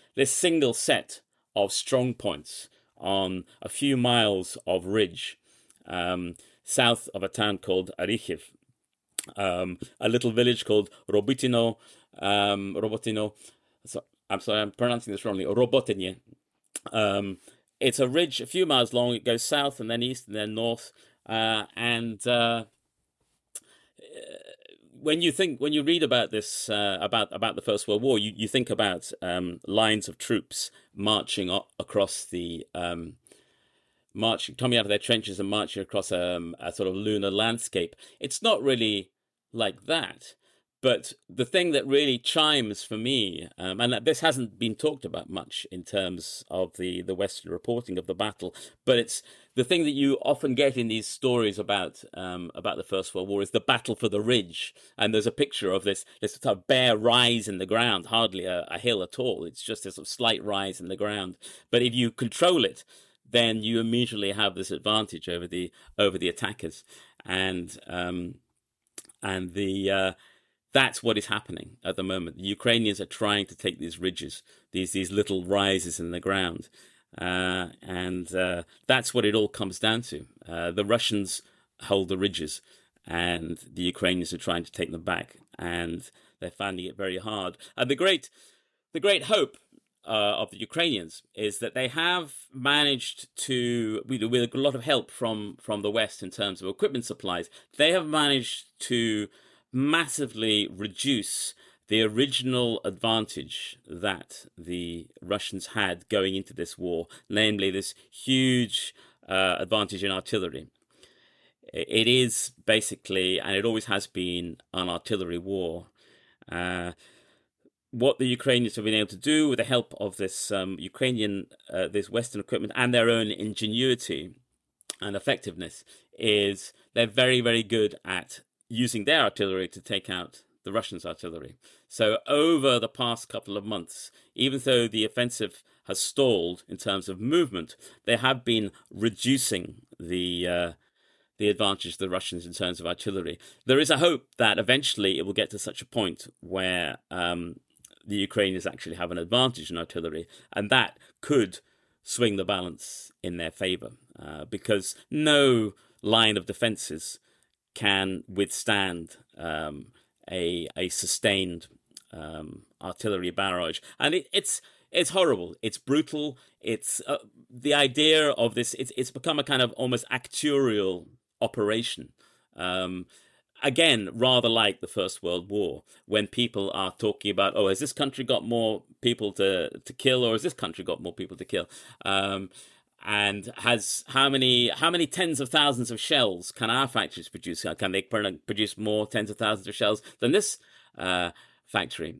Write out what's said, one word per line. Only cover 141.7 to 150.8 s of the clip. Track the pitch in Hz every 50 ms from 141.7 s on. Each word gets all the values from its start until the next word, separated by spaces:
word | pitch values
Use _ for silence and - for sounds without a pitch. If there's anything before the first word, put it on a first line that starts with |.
| 98 - - 87 82
of | -
the | 95 92
Russians | 90 95 - - 92 87 85
in | 87 87
terms | - 98 90 87 85
of | 85
artillery. | 85 87 - - 104 98 95 85 78 78 - - - - _ _
There | 131 131 139
is | 156 156
a | 156 135
hope | 165 175 160 123 - _ _
that | - 117 107 101 82
eventually | 107 101 127 139 143 - - 110 101 95 92 67
it | 90
will | 95 98
get | 104 110 -
to | - 101
such | - - - -
a | -
point | - - 117 104 90 - - - - - _
where, | - 82 92 92 92 92 90 90 85 71 - - _ _
um, | - 90 87 87 90 87 85 85 80 - _ _ _ _ - - - _ _
the | - 101
Ukrainians | 101 98 - - 110 101 95 95 92 -
actually | 95 - - - - 82
have | 85 90 85
an | 87 85
advantage | 85 87 110 123 131 131 120 82 78 80
in | 87 82
artillery, | 82 - - 87 82 82 76 80 85 - - - - _ -
and | - 104 101
that | 127 131